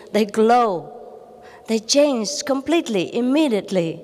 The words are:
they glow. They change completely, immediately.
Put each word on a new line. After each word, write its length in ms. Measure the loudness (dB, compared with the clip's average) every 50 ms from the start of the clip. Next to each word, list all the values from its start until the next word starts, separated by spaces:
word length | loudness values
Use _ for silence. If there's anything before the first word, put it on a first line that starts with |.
| -12 -4
they 140 | 0 0 0
glow. 680 | 0 2 2 4 4 6 4 4 2 0 -4 -8 -12 -16 -18 -18 -18 -20 -20 -20 -20 -20 -20 -20 -20 -20 -16 -6
They 100 | -4 -4
change 640 | -4 -2 0 2 4 4 4 2 0 -4 -4 -6 -6 -4
completely, 720 | -4 -4 -2 0 0 0 0 0 0 -2 -2 -2 -2 -2
immediately. 840 | -2 0 0 2 2 2 2 0 -2 -2 -2 -2 -2 -2 -2 -6 -8